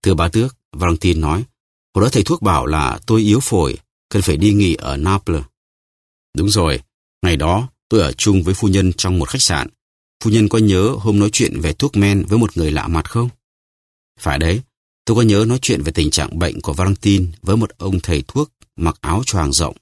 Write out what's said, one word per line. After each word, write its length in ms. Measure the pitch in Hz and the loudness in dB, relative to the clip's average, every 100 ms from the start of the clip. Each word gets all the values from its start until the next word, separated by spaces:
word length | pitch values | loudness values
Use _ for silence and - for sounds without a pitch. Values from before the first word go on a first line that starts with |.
"Thưa 120 | - | 0
bá 140 | 85 85 | 0 0
tước," 280 | 110 127 - _ | 0 -2 -6 _
Valentine 480 | 76 87 82 92 78 | -4 -2 0 0 0
nói, 240 | 78 82 123 _ _ _ _ | 0 -2 -6 _ _ _ _
"hồi 100 | - | 0
đó 40 | 202 | 2
thầy 100 | - | 2
thuốc 200 | - 170 | 0 0
bảo 240 | 104 80 64 | 0 0 0
là 340 | 78 67 58 - | -2 -2 -4 0
tôi 160 | 113 | 2
yếu 180 | 107 110 | 4 2
phổi, 380 | - 101 73 50 _ _ _ | 2 0 0 -4 _ _ _
cần 140 | 104 | -2
phải 140 | 92 76 | 0 2
đi 160 | 101 | 2
nghỉ 220 | 104 95 | 2 2
ở 220 | 80 - 69 | 0 -4 -4
Naples." 480 | 87 98 - 80 69 _ _ _ _ _ _ _ _ - | -2 -2 -2 -6 -6 _ _ _ _ _ _ _ _ -2
"Đúng 120 | 98 | 0
rồi, 340 | 104 82 64 - _ _ _ | 2 0 -2 -8 _ _ _
ngày 140 | 90 80 | -2 0
đó 320 | 78 95 127 _ _ | 0 0 -2 _ _
tôi 120 | 110 | 0
ở 120 | 78 | 0
chung 300 | 65 - 98 | 0 2 2
với 120 | 82 | 2
phu 140 | 95 107 | 0 0
nhân 240 | 95 92 | 2 0
trong 260 | 87 95 92 | 0 -2 -2
một 100 | 85 | -2
khách 140 | - | -2
sạn. 260 | - 76 64 _ _ _ _ _ | 0 0 -4 _ _ _ _ _
Phu 60 | 113 | 0
nhân 180 | 110 107 | 2 2
có 100 | 113 | 4
nhớ 380 | 110 92 104 127 | 4 4 2 0
hôm 200 | 104 101 | 0 2
nói 120 | 104 | 2
chuyện 280 | - 104 - | 2 -2 0
về 120 | 78 | -4
thuốc 240 | 76 143 104 | -2 -2 2
men 280 | 101 98 87 | 2 2 2
với 100 | 110 | 0
một 180 | 110 - | 0 -2
người 140 | 78 | -2
lạ 180 | 76 - | -2 -2
mặt 220 | 82 - | -4 -2
không?" 180 | 117 123 - _ _ _ _ _ _ _ _ | -4 -4 -8 _ _ _ _ _ _ _ _
"Phải 180 | - 69 | -4 0
đấy, 240 | 80 101 - _ _ _ | 0 0 -4 _ _ _
tôi 120 | - 113 | -2 2
có 60 | |
nhớ 220 | 113 101 113 | 4 4 2
nói 100 | 127 | 0
chuyện 200 | - 95 | -2 -2
về 100 | 73 | -2
tình 180 | 78 82 | -2 0
trạng 280 | - 73 80 | 0 -4 -2
bệnh 220 | 82 - | -4 -4
của 120 | 80 | -6
Valentine 540 | 76 92 98 104 98 90 80 | -2 -2 0 2 2 0 -6
với 140 | 92 104 | -2 0
một 220 | 110 - | 0 -6
ông 220 | 95 92 | -4 -4
thầy 240 | - 78 67 | -2 -4 -2
thuốc 240 | 135 147 _ _ - | -6 -6 _ _ -4
mặc 220 | 82 - | -4 -4
áo 220 | 78 92 131 | -4 -4 -2
choàng 260 | 98 73 | -2 -2
rộng." 240 | 69 76 50 | -2 -4 -8